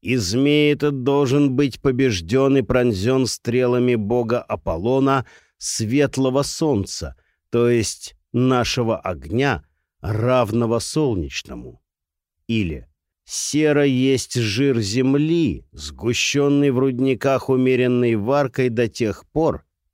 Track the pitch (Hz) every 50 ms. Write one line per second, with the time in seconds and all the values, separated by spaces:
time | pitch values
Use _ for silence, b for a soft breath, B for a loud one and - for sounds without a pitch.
0 | - 95 127 127 101 87 104 127 139 143 147 151 147 147 147 143 147 147 143 131
1 | 123 135 139 143 143 123 135 147 143 139 127 127 147 135 - - - 143 131 123
2 | 135 131 107 90 82 80 113 135 135 139 139 135 110 - 120 127 123 120 107 92
3 | 95 120 131 131 131 110 - - - - 117 127 127 123 123 123 123 123 120 113
4 | 104 101 120 123 117 113 123 120 - - 104 - - 101 82 82 92 117 131 135
5 | 135 135 135 135 123 b b b b b b b - - - - 113 104 123 143
6 | 143 - - 135 135 131 127 139 139 - - - 160 156 139 101 92 - - -
7 | 85 73 67 _ _ _ _ _ _ _ - 117 120 120 120 117 101 - - -
8 | - - - _ _ _ - 120 127 127 131 123 117 - - 123 120 113 110 -
9 | - 95 90 76 69 78 95 120 135 143 117 78 - _ _ _ _ _ _ _
10 | - 101 107 104 110 123 127 127 120 98 101 120 120 113 117 113 - - - 156
11 | 156 135 110 90 78 69 - - - - - - - 127 - - _ _ _ _
12 | _ _ _ _ _ _ _ _ _ - 117 110 101 85 76 65 - - _ _
13 | _ _ _ _ _ - - - - - - 147 151 151 147 147 143 143 131 127
14 | 131 135 135 120 - - - 123 117 107 98 117 139 139 127 117 107 98 104 131
15 | 127 131 135 143 151 160 170 170 165 120 76 - - _ - - 76 73 - -
16 | - 117 117 - - - - 139 143 143 143 143 143 143 127 123 135 135 127 120
17 | 135 135 127 - - 139 135 123 - - 131 127 127 131 131 123 127 123 123 123
18 | 123 120 113 107 101 117 135 143 143 127 - - 127 127 113 113 120 110 - -
19 | 120 104 95 - - _ - 147 160 151 90 - - _ _ _ _ _